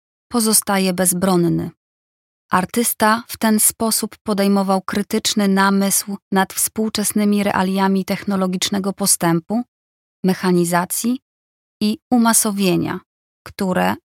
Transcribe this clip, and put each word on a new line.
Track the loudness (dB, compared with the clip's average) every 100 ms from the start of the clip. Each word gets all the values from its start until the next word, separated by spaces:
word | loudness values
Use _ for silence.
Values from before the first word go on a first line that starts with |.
| _ _ _ -2
pozostaje | 0 0 0 0 0
bezbronny. | 0 0 0 2 2 2 0 -4 -12 _ _ _ _ _ _ -4
Artysta | -2 -2 -4 -4 0 0 0 -4
w | -4
ten | 0 0
sposób | 0 -2 -4 -2 -6 -8
podejmował | -6 0 2 2 2 -2
krytyczny | -2 -4 -2 -2 -2 0 2
namysł | 2 2 2 0 -2 -4 -10 -2
nad | 0 0
współczesnymi | -2 -6 -4 -4 -2 -2 0 2 2
realiami | 0 0 0 0 2 0 -2
technologicznego | -4 -4 -2 -2 -2 -2 -2 -4
postępu, | -2 -2 0 2 0 -2 -6 -6 _ _ _ _ _ -2
mechanizacji | 0 2 2 2 0 -2 -4 -4 -4 _ _ _ _ _ -4
i | -2 -2 0
umasowienia, | 2 4 2 0 0 2 2 0 -6 _ _ _ _ -14
które, | -6 -2 0 0 -2